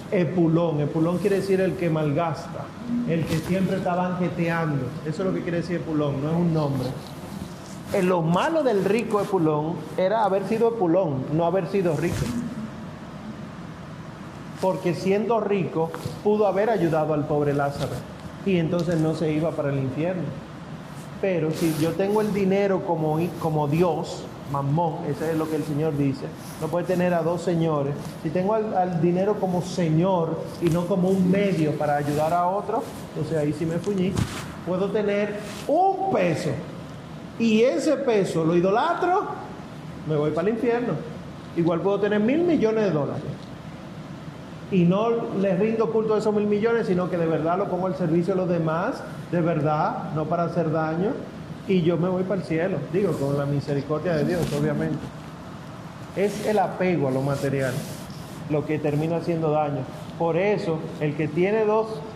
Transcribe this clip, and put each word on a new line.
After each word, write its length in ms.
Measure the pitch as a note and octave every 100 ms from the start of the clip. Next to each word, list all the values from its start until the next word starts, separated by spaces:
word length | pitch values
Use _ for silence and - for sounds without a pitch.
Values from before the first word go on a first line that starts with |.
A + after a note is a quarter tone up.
| -
Epulón. 680 | G3+ E3 F3+ E3 D#3+ E3+ D3
Epulón 360 | D3 E3 E3 F3
quiere 200 | G3 F#3+
decir 220 | F#3+ F#3+
el 100 | F#3 D3+
que 120 | E3+
malgasta, 760 | D#3 D3+ C#3+ E3+ D3 - - - - A#3+ A#3+ A#3+
el 160 | E3+
que 140 | D#3 D#3+
siempre 400 | - F#3 F#3 F#3+
está 160 | F#3
banqueteando. 880 | F3 F3+ F3 F3 - E3 E3 D#3+ C#3+ A#2+ - D3+
Eso 160 | D#3
es 60 | F#3+
lo 40 |
que 80 | E3+
quiere 220 | - E3+
decir 140 | E3+ E3+
Epulón, 460 | D3 D#3 D3 C3
no 60 | D3
es 80 | E3
un 160 | F3
nombre. 360 | D#3 D3 C3+ B2+ C3+ - - - - - - - - -
En 160 | G3+ F3+
lo 100 | F#3
malo 420 | D#3+ F3+ C#4 D#4+
del 220 | C4+ G#3
rico 340 | F#3 G#3+ G#3+ G3+
Epulón 580 | F#3+ F#3+ D#3 D3+ D#3 F3 - -
era 260 | F#3 A3
haber 240 | G#3 F#3+ G3
sido 200 | A3 A#3
Epulón, 560 | A3+ F3+ D#3+ E3+ C3 C3
no 140 | D3+ E3+
haber 200 | F#3 -
sido 280 | G3+ F3 C#3+
rico. 300 | E3+ - - A#3+ - - - - - - - - - - - - - - - - - - - - - -
Porque 340 | F#3 F3 F3+
siendo 460 | E3 F#3+ G3 A3 A#3
rico, 500 | G3+ G3+ C#3 D#3+ E3 - - -
pudo 240 | G3+ G#3 G#3
haber 220 | F#3+ A3
ayudado 460 | G#3+ E3 D#3 D3+
al 120 | D3+ C#3+
pobre 280 | D3 C#3+
Lázaro, 380 | C#3+ C#3+ C#3+ C3+ - - - - -
y 140 | - F3+
entonces 420 | D#3+ F3 E3 E3
no 140 | D#3
se 180 | D#3 D#3+
iba 180 | D3+ D#3+
para 180 | D3+ C#3+
el 80 | C#3
infierno. 460 | C3 C3 E3 F#3 C#3+ - - - - - - - - -
Pero 280 | G3 F3 D#3
si 220 | D3+ E3 D3+
yo 120 | D#3+
tengo 280 | D#3+ G3 G#3
el 140 | G#3+
dinero 500 | F#3+ F#3+ G3 G3+ F#3 -
como, 320 | E3 D#3 D#3 F3 -
como 260 | E3 D#3 D3
Dios, 580 | D#3+ F3+ E3 E3+ - - - -
Mamón, 460 | C#3+ C#3 D#3 E3+ D#3 -
eso 140 | C#3+
es 120 | D#3+ D#3
lo 120 | D#3
que 60 | D#3
el 80 |
Señor 320 | D3 C#3+ D#3+ D3
dice, 300 | C#3 C3 D#3 - - -
no 80 | D#3
puede 160 | E3+
tener 280 | E3+ F3+ F3+
a 80 | F3
dos 200 | D#3+ F3
señores. 520 | F3+ E3+ D#3+ D3+ C#3 C#3+ - -
Si 80 | E3
tengo 240 | F3+ F#3+
al, 220 | A3 G#3+ G3
al 240 | F3+ E3+
dinero 340 | F3 F3 G3 G#3
como 200 | F#3+ F3+
señor 800 | - - E3+ D#3 F#3 F#3 D#3+ D#3+ - -
y 80 | E3+
no 160 | E3 E3+
como 220 | G3 F3+
un 220 | G3 F3+
medio 420 | G3 G3+ E3+ D3+
para 240 | C#3+ D3 D3
ayudar 360 | D3 D3 D#3
a 140 | F3 F3
otro, 360 | G3 G3 A3 - - -
entonces 300 | D#3+ D3+ D#3+
ahí 140 | D3
sí 140 | D3 D#3+
me 120 | E3+
fuñí. 340 | F#3+ G3+ F3+ F#3+ - - - -
Puedo 240 | - F3+ G3
tener 500 | A3 G3+ G3+ G#3 G#3 - - -
un 460 | D4+ F#4+ F#4+ F#4+
peso 380 | B3+ F3+ C#3+ D3+ B2 - - - - - - - -
y 220 | A#3 G#3+
ese 340 | B3 E4 D#4 C#4
peso 480 | C4+ G#3+ F#3 E3
lo 100 | D#3+
idolatro, 720 | F3 F#3 G#3+ D#4 E4+ F4 F#4 - - - - - - - - -
me 60 |
voy 160 | D3+ D3+
para 180 | D#3 F#3
el 60 |
infierno. 380 | A#3 A#3+ A#3 B3 D#3 - - - - - -
Igual 240 | E3 E3+
puedo 180 | F3+ G3+
tener 220 | G3+ G#3
mil 220 | G#3+ D4+
millones 420 | F4 D4 A3 A3
de 60 | G#3
dólares 320 | D#3 C#3 B2 - - - - - - - - - - - - - - -
y 140 | F#3
no 260 | E3+ F#3+ A#3 A#3 A#3 G3+
les 180 | G3 F3
rindo 320 | A3 A3 A3
culto 240 | A3 G#3+
a 40 | G#3+
esos 140 | G#3+
mil 140 | G#3 G#3
millones, 400 | G#3 A3 A#3 F3+
sino 240 | F3+ F3+
que 60 | F3
de 100 | E3
verdad 320 | D#3 D#3 F3+
lo 100 | G3
pongo 200 | F3 F#3
al 80 | F3+
servicio 380 | F3 E3 E3+
de 60 | F#3
los 60 | F3+
demás, 460 | F3 D#3+ D#3+ G3+ - - - -
de 80 | E3+
verdad, 720 | E3 D#3+ D3 D3+ F#3 B3 -
no 100 | D3+
para 200 | D#3 E3+
hacer 260 | E3+ E3+ D#3+
daño, 400 | D#3+ D#3+ E3 G3+ C#4+ - - - - -
y 140 | F#3+
yo 140 | E3 E3+
me 120 | F3
voy 140 | F#3
para 180 | F#3 G3
el 60 | D3+
cielo, 320 | D#3+ F3+ D#3+ C#3+
digo, 180 | E3+ G3
con 240 | D3+ C#3 C#3+
la 80 |
misericordia 680 | C#3+ C#3+ - C#3+ C#3 D3+ F3+
de 100 | D#3+
Dios, 180 | D3 F3 D3
obviamente. 460 | C#3+ D3+ D3 D#3+ D3+ - - - - - - - - - - -
Es 320 | - G3+ G3+ G#3+
el 140 | G#3
apego 480 | F3+ - F#3 E3 C#3
a 20 |
lo 120 | C3
material 520 | C#3 C#3 C#3+ C3+ C3 B2 - - - - - - -
lo 140 | D3+
que 140 | D3+ D3+
termina 380 | D3 D3 D#3+ E3
haciendo 340 | E3 E3 D#3+
daño. 300 | D3+ D3 C#3 B2+ - - -
Por 200 | E3+ D#3+
eso, 420 | G3 G3+ - D#3+ - -
el 160 | D3+ D3
que 100 | D#3
tiene 380 | D#3 F#3 A3
dos 240 | G#3+ A3 A3 - -